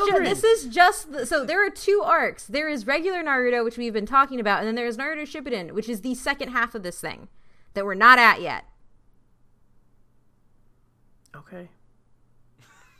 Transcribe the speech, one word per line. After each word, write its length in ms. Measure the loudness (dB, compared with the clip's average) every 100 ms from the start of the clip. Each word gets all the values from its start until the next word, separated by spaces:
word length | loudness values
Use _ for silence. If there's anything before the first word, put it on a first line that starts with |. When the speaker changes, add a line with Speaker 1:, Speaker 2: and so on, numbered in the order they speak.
| 2
Speaker 1:
children? 180 | 2 0
Speaker 2:
this 180 | 2
is 220 | 2 2 0
just 480 | 4 4 4 -8
the, 120 | -8 -2
so 200 | -2 0
there 200 | 0 0
are 40 |
two 320 | 0 0 2
arcs. 400 | 4 2 2 -4 -8
There 220 | -4 -4
is 180 | -4 -2
regular 380 | -2 -2 -4
Naruto, 400 | -2 0 0 0
which 140 | -2 -4
we've 160 | -6
been 120 | -4 2
talking 360 | 2 2 0
about, 180 | 0 0
and 80 | 0
then 80 | -4
there 120 | -4
is 100 | -6
Naruto 240 | -6 -8
Shippuden, 480 | -10 -10 -8 -8 -6
which 160 | -8 -8
is 140 | -8
the 140 | -6 -6
second 340 | -4 -4 -4
half 260 | -4 -4 -6
of 80 |
this 160 | -10 -10
thing, 300 | -10 -12 -18 -20 -20 -20 -10
that 120 | -6 -4
we're 80 | 6
not 240 | 8 8
at 220 | 6 4
yet. 240 | -2 -8 -12 _ -20 _ _ _ _ _ _ _ _ _ _ _ _ _ _ _ _ _ _ _ _ _ _ _ _ -20
Speaker 1:
Okay. 320 | -20 -20 -20 _ _ _ _ _ _ _ _ _ _ _ _